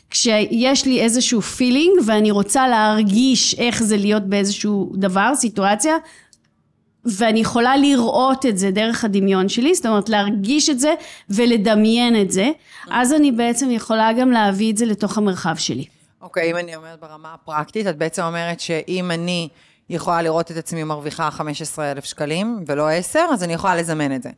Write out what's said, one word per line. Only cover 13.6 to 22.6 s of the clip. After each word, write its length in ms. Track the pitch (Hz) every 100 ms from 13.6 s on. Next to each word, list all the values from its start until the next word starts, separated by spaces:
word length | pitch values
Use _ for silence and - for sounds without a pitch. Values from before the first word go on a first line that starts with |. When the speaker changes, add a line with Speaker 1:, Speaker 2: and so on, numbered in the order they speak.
| 269
Speaker 1:
יכולה 420 | 233 - 220 220
גם 180 | 233 254
להביא 420 | 233 208 196 220
את 40 | 214
זה 100 | 233
לתוך 320 | 202 202 214
המרחב 380 | 208 180 170 160
שלי. 280 | - 127 139 _ _ _
Speaker 2:
אוקיי, 280 | 180 185 165
אם 60 | 170
אני 200 | 175 160
אומרת 240 | 160 165
ברמה 340 | 156 156 160
הפרקטית, 520 | 160 - 151 151 220 202
את 100 | 151
בעצם 240 | 160 -
אומרת 380 | 165 170 170 170
שאם 500 | - 160 - 185 180
אני 380 | 165 175 175 165 - _ _ -
יכולה 320 | 165 185 170
לראות 280 | 165 160 165
את 60 | 165
עצמי 280 | - 165
מרוויחה 460 | 156 147 147 156 151
חמש 320 | 151 156 147
עשרה 280 | 156 - 147
אלף 140 | 139
שקלים, 600 | - - 147 165 220 233